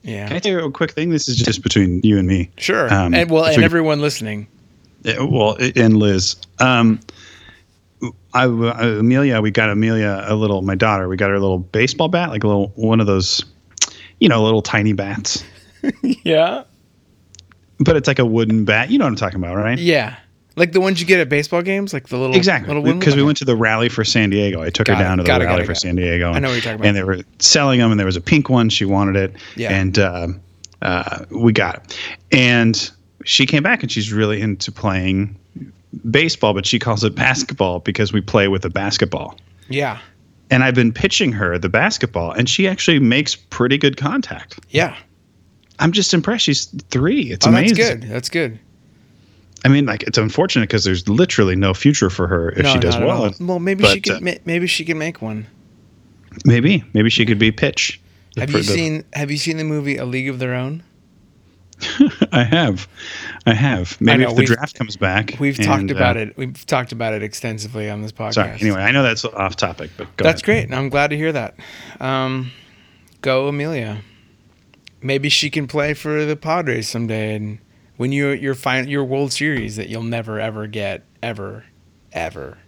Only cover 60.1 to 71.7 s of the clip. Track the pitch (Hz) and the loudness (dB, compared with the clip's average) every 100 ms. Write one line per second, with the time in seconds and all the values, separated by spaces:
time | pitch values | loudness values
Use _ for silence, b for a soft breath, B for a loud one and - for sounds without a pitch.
60.1 | 127 131 127 127 127 131 156 - _ _ | -4 -6 -6 -4 -4 -4 -8 -14 _ _
61.1 | _ _ _ _ _ _ - - - 277 | _ _ _ _ _ _ -14 -10 2 2
62.1 | - - 156 120 160 147 95 - B B | 4 0 2 2 2 2 0 -8 B B
63.1 | B B B - 113 139 107 87 - 113 | B B B 0 2 2 0 -4 0 4
64.1 | 120 127 120 131 117 147 - 110 101 98 | 4 4 4 2 0 -12 -8 -10 -4 -2
65.1 | 95 104 - 143 131 104 - 98 - 123 | -2 -4 -4 -4 0 0 0 -2 0 0
66.1 | 117 107 - 131 135 - 135 123 117 113 | 0 -6 -8 -10 -10 -4 -4 -4 -6 -6
67.1 | 107 104 - 120 110 107 113 104 104 107 | -4 -8 -8 -8 -8 -10 -8 -8 -8 -10
68.1 | - 107 110 95 110 107 95 98 135 131 | -8 -4 -2 -2 0 -2 0 2 2 2
69.1 | 110 120 101 95 90 92 87 80 - 87 | 0 -6 -4 -6 -2 -6 -6 -14 -14 -16
70.1 | - 160 165 - 220 - 131 135 143 147 | 0 0 0 0 -2 -2 -6 -2 -2 -2
71.1 | 147 156 147 110 - B | -2 -2 -4 -6 -12 B